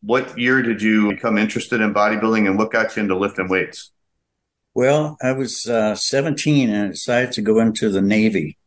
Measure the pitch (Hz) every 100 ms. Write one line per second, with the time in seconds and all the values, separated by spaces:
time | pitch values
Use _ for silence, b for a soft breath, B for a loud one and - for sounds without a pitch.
0 | 104 127 135 - 123 131 117 104 107 107
1 | 104 95 117 104 107 117 - 120 107 101
2 | 107 107 110 110 101 98 110 113 110 -
3 | 101 92 98 - 92 95 - - - _
4 | _ _ _ _ _ _ _ - 127 151
5 | 151 151 131 131 127 - 117 117 107 101
6 | - 135 147 139 147 143 123 104 101 -
7 | - 123 127 - 107 110 113 107 110 98
8 | 98 107 110 95 76 -